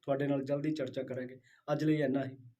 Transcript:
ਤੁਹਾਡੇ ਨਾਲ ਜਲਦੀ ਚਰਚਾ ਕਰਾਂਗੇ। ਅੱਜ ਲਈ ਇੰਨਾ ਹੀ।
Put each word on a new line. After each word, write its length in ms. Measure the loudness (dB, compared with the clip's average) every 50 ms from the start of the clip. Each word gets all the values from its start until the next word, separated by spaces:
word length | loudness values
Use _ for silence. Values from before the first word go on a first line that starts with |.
ਤੁਹਾਡੇ 260 | 0 0 0 2 2 2
ਨਾਲ 160 | 2 0 2
ਜਲਦੀ 280 | 0 -2 0 0 -2
ਚਰਚਾ 320 | 0 0 -2 -2 -2 -6 -6
ਕਰਾਂਗੇ। 360 | -4 -6 -8 -8 -10 -12 -16 _ _ _ _ _ -2
ਅੱਜ 120 | 0 2 4
ਲਈ 180 | 4 4 4
ਇੰਨਾ 240 | 4 2 2 0 0
ਹੀ। 120 | -2 -6 -12 -18 -20 -20 _